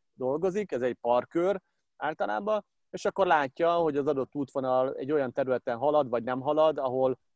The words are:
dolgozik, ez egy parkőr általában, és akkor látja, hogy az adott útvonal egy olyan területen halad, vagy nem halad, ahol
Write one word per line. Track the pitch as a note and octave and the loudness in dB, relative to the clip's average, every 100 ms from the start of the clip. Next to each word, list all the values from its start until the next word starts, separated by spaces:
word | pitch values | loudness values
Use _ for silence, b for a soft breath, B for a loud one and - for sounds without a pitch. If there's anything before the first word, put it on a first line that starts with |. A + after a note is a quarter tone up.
| _ | _
dolgozik, | - B2+ D3+ F#3 G3 G3 | -6 -4 -2 -2 -2 -4
ez | C3 | -2
egy | B2 A2+ | -2 -2
parkőr | A#2 B2 B2+ E3+ F3+ F#3+ - _ _ _ | 0 0 0 -2 0 -2 -8 _ _ _
általában, | C#3+ D#3+ - - G#3 G#3+ - _ _ | -8 -4 -4 -4 -2 -4 -6 _ _
és | F#3 G3+ | -6 -4
akkor | - F3+ | 0 4
látja, | D#3 C3+ - E3+ | 4 2 0 2
hogy | E3+ D#3+ C#3+ | 2 2 0
az | C#3+ | 0
adott | C3+ B2 D3 | -2 -4 -6
útvonal | C#3 C#3 C3 B2+ C3 | -6 -4 0 2 0
egy | C#3 C3+ | -4 -2
olyan | D3+ B2+ | 0 0
területen | C#3+ C3 B2 - A#2 | -2 0 -2 -2 -2
halad, | C#3+ D3+ C3 | 2 2 2
vagy | A#2+ | -2
nem | A#2 B2+ | -2 -4
halad, | C3+ D3+ D#3 D3 | 0 2 2 2
ahol | C3 C3 C3 B2+ _ | -2 0 0 0 _